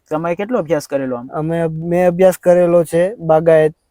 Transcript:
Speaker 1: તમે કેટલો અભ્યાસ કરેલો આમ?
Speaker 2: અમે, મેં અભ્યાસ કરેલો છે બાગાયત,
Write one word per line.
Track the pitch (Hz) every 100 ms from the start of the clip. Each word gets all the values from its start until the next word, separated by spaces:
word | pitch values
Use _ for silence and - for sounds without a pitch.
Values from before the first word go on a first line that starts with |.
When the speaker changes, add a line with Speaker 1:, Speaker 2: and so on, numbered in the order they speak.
| _
Speaker 1:
તમે | 156 170 175
કેટલો | 214 247
અભ્યાસ | 156 156 -
કરેલો | 139 131 120
આમ? | 127
Speaker 2:
અમે, | 156 156 170 165
મેં | 160 170 175 180
અભ્યાસ | 175 185 175
કરેલો | 180 175 175 175
છે | 165 165 185 240
બાગાયત, | 165 156 165 160 156 - _